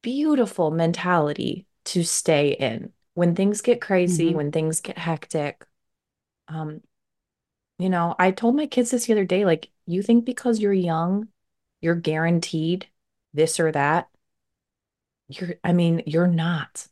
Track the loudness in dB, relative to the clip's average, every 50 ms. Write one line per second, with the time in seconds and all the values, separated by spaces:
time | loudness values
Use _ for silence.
0 | -6 -6 -4 -2 2 2 4 2 2 0 0 -2 0 0 2 2 0 0 0 -2
1 | 0 2 2 2 2 0 -2 -4 -4 -6 -6 -8 -12 _ _ _ _ -4 -2 -2
2 | -2 0 -2 -2 0 2 2 4 4 2 0 0 -2 -4 -4 -6 -10 -14 _ _
3 | _ _ _ 0 0 0 2 2 0 0 0 0 0 0 0 0 0 0 2 2
4 | 2 2 2 0 0 0 0 0 -2 -2 -2 -2 -2 -2 -4 -4 -8 -10 -14 -8
5 | -6 -6 -6 -6 -8 -6 -6 -4 -4 -4 -8 _ -20 _ _ _ _ _ _ _
6 | _ _ _ _ _ _ _ _ _ -14 -12 -10 -10 -10 -12 -14 _ _ _ _
7 | _ _ _ _ _ _ _ _ _ _ _ _ _ _ _ _ -2 0 0 0
8 | 0 -2 0 2 2 2 2 2 2 2 2 2 0 0 0 0 0 0 0 -2
9 | 0 2 2 2 2 2 2 2 4 2 2 2 -2 _ _ _ _ -4 -4 -4
10 | 2 4 4 4 4 2 -8 -4 -2 0 0 2 2 2 2 2 0 0 0 0
11 | 0 0 -2 -2 -4 -8 _ _ _ _ _ _ _ _ _ _ -2 0 0 0
12 | 0 -2 -2 0 0 2 2 0 0 -2 -4 -4 -2 -2 -2 -4 -6 _ _ _
13 | _ _ _ _ _ _ 0 0 0 0 2 0 0 0 2 0 2 2 2 0
14 | -2 _ _ _ _ _ _ _ _ _ _ _ _ _ _ _ _ _ _ _
15 | _ _ _ _ _ _ -12 -10 -8 -10 -10 _ -2 2 2 4 4 2 2 0
16 | -2 -2 0 2 2 4 2 2 0 0 -2 -4 -6 -8 _ -18 -18 _